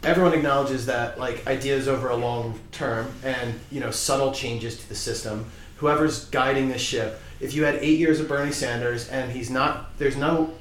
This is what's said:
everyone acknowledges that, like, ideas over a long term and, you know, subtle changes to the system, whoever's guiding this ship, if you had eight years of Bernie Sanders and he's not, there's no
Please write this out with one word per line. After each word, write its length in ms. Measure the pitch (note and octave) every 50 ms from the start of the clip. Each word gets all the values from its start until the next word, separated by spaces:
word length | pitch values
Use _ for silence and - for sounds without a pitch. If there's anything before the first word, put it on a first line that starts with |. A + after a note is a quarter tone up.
| -
everyone 280 | D#3 E3+ F3 F#3 E3+ D#3+
acknowledges 540 | D#3 D3 C#3+ C#3 C#3 C#3 C#3 C3+ B2+ A2+
that, 320 | B2+ B2 A#2+ A#2+ A#2+ - -
like, 280 | B2+ B2 A#2 - -
ideas 420 | - C3+ C3 B2 C#3 C#3 C3+ A#2 C3+
over 220 | C3+ B2+ A#2+ B2+
a 60 | A#2+
long 420 | A#2 A#2+ A#2+ A#2+ A#2 A#2 A#2 A2 G#2 - - -
term 380 | - D3 B2+ A2+ A2+ A#2 B2+ - - -
and, 340 | C3+ C3 B2 A#2+ A#2 A2+ A#2 - -
you 100 | C#3 C#3
know, 100 | A#2+ A#2
subtle 420 | A2 - - - C#3 C3+ C#3 C3+ C3+
changes 440 | - C3+ A#2+ A#2 A#2 G#2+ A#2 G2+ -
to 100 | - -
the 60 | A2
system, 520 | - - B2 G#2+ - - A2+ G#2+ G#2+ A2+ - - - - - -
whoever's 500 | - C#3+ D3 D3 D3 D#3 D#3 - - -
guiding 420 | - - C3+ C3 C3+ C3+ C3+ C3+ C3
this 140 | B2+ A#2+ -
ship, 380 | - C3+ A#2 A2 G#2+ - - - - - -
if 140 | - C3+ C#3
you 100 | D3+ D3+
had 120 | - -
eight 220 | - - D3+ D#3 D#3+
years 220 | E3+ D#3+ D3+ D3+
of 80 | D#3 C#3+
Bernie 240 | C#3+ C#3+ C#3+ C#3+ C#3
Sanders 560 | - C#3 B2 A#2+ A#2 A#2+ A#2+ A#2+ A#2 A#2 -
and 220 | B2+ C3+ B2+ A#2+ A#2+
he's 180 | B2+ A#2 A2
not, 460 | B2+ C3 C3+ D#3 - - - - - -
there's 180 | D3 C3+ C3
no 360 | C#3 C#3+ D#3 E3+ D#3+ D#3 D#3 - -